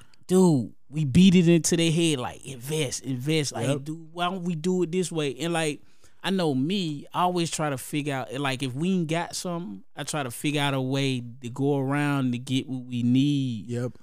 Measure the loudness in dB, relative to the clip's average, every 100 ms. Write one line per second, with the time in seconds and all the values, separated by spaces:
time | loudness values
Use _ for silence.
0 | -18 -12 2 6 6 6 0 -8 -8 -4
1 | 4 8 8 8 8 6 4 2 2 2
2 | 2 0 -4 -10 -14 -12 -6 -4 -4 -4
3 | -6 -4 0 0 -2 -2 -2 -2 -4 -12
4 | -10 -4 -4 -2 -4 -2 0 0 0 0
5 | -2 -2 -4 -4 -2 0 -2 -4 -12 -20
6 | -20 -8 -4 0 0 0 0 0 -2 -6
7 | -6 0 0 0 -2 -2 -4 -4 -4 -4
8 | -4 -4 -6 -4 -4 -2 -4 -2 0 0
9 | 0 -2 -4 -8 -6 -6 -8 -12 -14 -12
10 | -8 -6 -6 -4 -2 0 0 0 -2 0
11 | 0 -2 -6 -12 -10 -2 0 0 0 0
12 | 0 0 0 -2 -2 -2 -2 -8 -6 0
13 | 4 4 4 2 0 -4 -6 -6 -6 -8